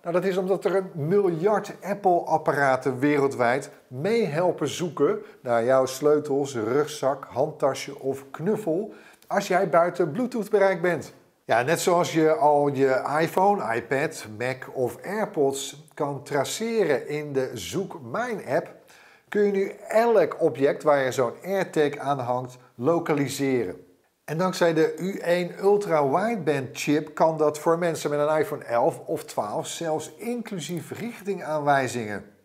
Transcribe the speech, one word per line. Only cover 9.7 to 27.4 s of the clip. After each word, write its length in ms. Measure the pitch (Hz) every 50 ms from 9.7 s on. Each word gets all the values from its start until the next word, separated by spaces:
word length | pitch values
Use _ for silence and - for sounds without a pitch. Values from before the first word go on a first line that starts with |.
| 147 170 170 180 175 - 180 160
Bluetooth-bereik 720 | 143 202 254 240 - 240 196 - - 202 190 196 190 170
bent. 320 | 165 180 170 143 - - - - _ _ _ _ _
Ja, 180 | - 117 113
net 180 | 123 139 165 156
zoals 320 | - 190 175 175 170 135
je 200 | 131 165 156 156
al 360 | 156 156 143 151 147 147 147 143
je 500 | 135 127 135 135 135 123 - - 139 156
iPhone, 540 | 165 160 - 185 190 202 208 190 127 110 113
iPad, 520 | 120 120 - 139 135 151 160 - - - 107 107 104
Mac 300 | 120 127 131 127 - -
of 260 | - 139 127 113 117 - -
AirPods 840 | 165 190 220 208 202 - 160 139 135 135 135 - - - 147 - - _
kan 280 | - 151 139 143 131
traceren 840 | 135 - 143 143 131 131 - - 220 233 226 220 196 156 139 117 - -
in 240 | 147 151 151 147
de 180 | 139 135 - - -
Zoek 460 | 120 90 85 98 170 196 - - 170
Mijn 440 | 131 113 131 202 240 247 226 175 120
app, 280 | 110 131 165 170 - - - _ _ - - - - - _ _ _
kun 140 | - 208
je 100 | 208 202
nu 200 | 196 196 196 - - - - -
elk 480 | - 214 233 240 226 202 165 - - -
object 420 | 170 156 123 131 139 143 175 -
waar 220 | - 151 143 143 135
je 80 | 127
zo'n 200 | 113 131 127 117 117 - -
AirTag 520 | 180 196 196 180 - - 160 151 139 -
aan 220 | - 127 135 143 135
hangt 400 | 120 120 123 127 127 127 - - - _ _
lokaliseren. 1120 | - 120 147 170 170 170 - 160 139 143 127 139 - 139 135 131 123 110 90 87 - - _ _ _ _ _ _ _ _
En 140 | - 151 160
dankzij 360 | 185 185 180 - 180 170 165
de 200 | 156 160 151 156 156
U 200 | 175 190 196 -
één 400 | - 170 175 180 180 175 - -
Ultra 480 | 190 196 208 202 202 170 165 151 143 135
Wideband 580 | 135 175 196 226 240 202 151 151 147 139 131 123
chip 420 | - - - - 147 151 156 - -
kan 220 | - 175 160 160
dat 220 | 151